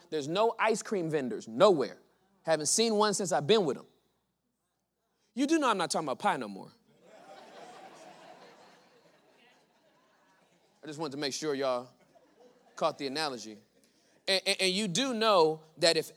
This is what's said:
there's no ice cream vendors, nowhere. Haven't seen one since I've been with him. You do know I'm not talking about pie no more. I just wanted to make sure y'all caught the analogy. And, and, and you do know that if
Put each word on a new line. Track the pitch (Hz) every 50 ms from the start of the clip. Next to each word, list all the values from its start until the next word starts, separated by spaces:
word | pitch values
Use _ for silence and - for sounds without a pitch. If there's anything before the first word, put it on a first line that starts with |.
| - -
there's | 156 156 139 143
no | 165 196 226 233 226 -
ice | 196 226 226 -
cream | - - 226 190 170 160
vendors, | 151 151 131 120 107 98 104 -
nowhere. | 110 123 180 214 185 147 120 92 80 - _ _ _ _ _ _ _ _ _
Haven't | 160 160 151 151 143
seen | - - 226 233 220
one | 208 208 214 196
since | - 208 160
I've | 175 151 143 139
been | 214 226 190
with | 143 113 92
him. | - - _ _ _ _ _ _ _ _ _ _ _ _ _ _ _ _ _ _ _ _ _ _ _ _ _ _ _ _ -
You | 226 285 277
do | 330 330
know | 285 247
I'm | 214 190
not | 170 151
talking | - 185 160 143
about | 123 -
pie | - 208 175 143
no | 120 104
more. | 98 95 - - - _ _ _ _ _ _ - - - - - - - - - - - - - - - 762 762 - - - - - - - - - - - 480 - - - - - - _ _ _ _ _ _ _ _ _ _ _ _ _ 240 _ _ _ _ _ _ _ _ _ _ _ _ _ _ _ _ _ _ _ _ _ _ _ _ _ _ -
I | 151
just | 151 143
wanted | 165 147
to | 131 143
make | 151 139 117
sure | - 156 156 143
y'all | 131 139 131 127 123 127 127 - _ _ _ _ _ _ _ _ _ - - _ _ _ _ _
caught | - 180 160 139 -
the | 147 135
analogy. | 131 151 160 147 131 117 104 110 107 104 - _ _ _ _ _ _ _ _ _ _ _ _ -
And, | 196 190 - 190
and, | 196 -
and | 190 185
you | 185 196 220 202
do | 165 190 269 269 247
know | 220 220 226 208 180 160 156 156 160 - - _ -
that | 160 165 165 160
if | 151 - -